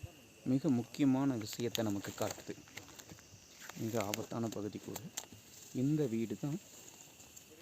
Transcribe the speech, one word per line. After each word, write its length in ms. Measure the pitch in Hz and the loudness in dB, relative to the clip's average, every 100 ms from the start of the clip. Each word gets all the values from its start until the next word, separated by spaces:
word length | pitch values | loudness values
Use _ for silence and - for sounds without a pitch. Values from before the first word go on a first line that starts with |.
| - - - - - | -12 -12 -20 -4 4
மிக 240 | 131 165 | 4 6
முக்கியமான 680 | 120 113 - 139 131 139 120 | 4 4 4 6 8 6 2
விஷயத்தை 480 | 101 - 117 113 | 0 0 0 2
நமக்கு 280 | 107 98 101 - | 2 2 -2 -2
காட்டுது. 360 | 104 - - - - - - - - - - - - - - - | -2 -2 -8 -10 -12 -14 -14 -14 -16 -16 -16 -18 -18 -14 -10 -4
மிக 260 | 113 113 | 0 0
ஆபத்தான 440 | 101 107 104 92 113 | 0 -2 -2 -2 -2
பகுதி 320 | 107 101 98 | -2 -4 -4
கூட. 200 | - 104 131 - - - - - - 127 | -6 -8 -8 -10 -12 -14 -16 -16 -6 2
இந்த 300 | 135 151 135 | 4 4 4
வீடு 320 | 113 110 104 | 2 0 -2
தான் 180 | 147 175 - - - - - - - - - - | -2 -4 -6 -16 -16 -16 -18 -18 -18 -18 -18 -20